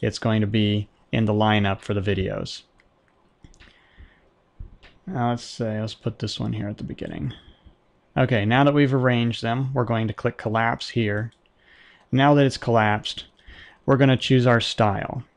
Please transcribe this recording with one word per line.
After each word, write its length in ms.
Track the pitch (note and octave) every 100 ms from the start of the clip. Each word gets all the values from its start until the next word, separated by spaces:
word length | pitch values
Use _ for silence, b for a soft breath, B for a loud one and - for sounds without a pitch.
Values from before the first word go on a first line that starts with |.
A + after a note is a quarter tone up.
it's 160 | A#2 -
going 240 | A#2 A2
to 60 | G#2
be 420 | A2 G#2 G#2 G#2 _ _
in 140 | B2 A2
the 60 |
lineup 500 | G#2+ G#2+ G#2+ G2+ F#2+
for 120 | -
the 80 | G2+
videos. 640 | G2 F#2+ F#2+ F#2+ - - - _ _ _ _ _ _ _ - - b b b b b b b _ _ _ - - - _ -
Now 240 | F#3 A#2+
let's 140 | A#2+
say, 360 | - - A2+ G#2+
let's 140 | G#2+
put 240 | - - G#2+
this 220 | A2+ -
one 140 | A2+
here 160 | A2 G2+
at 100 | A2
the 40 |
beginning. 500 | - - G1+ G1+ B2+ B B B B B _ _ _ -
Okay, 280 | B2+ B2 G2+
now 180 | B2+
that 100 | C#3+
we've 220 | D3 C#3+ C3+
arranged 480 | B2+ A#2+ A#2 A2+
them, 280 | A#2 A#2+ C3+ C3+
we're 80 |
going 240 | A#2 A2+ A2+
to 60 | -
click 240 | A#2+ -
collapse 500 | A2+ A2 A2+ - -
here. 420 | B2 A2 G#2 A2+ - _ _ b b b b b
Now 220 | B2+ C#3+
that 140 | D3 C#3
it's 100 | -
collapsed, 680 | - A#2 G#2+ G#2+ - - - _ B B B B -
we're 120 | C3+
gonna 200 | C#3 B2+
choose 300 | - C3 B2
our 120 | A#2
style. 640 | A2 - G#2+ G2 - - -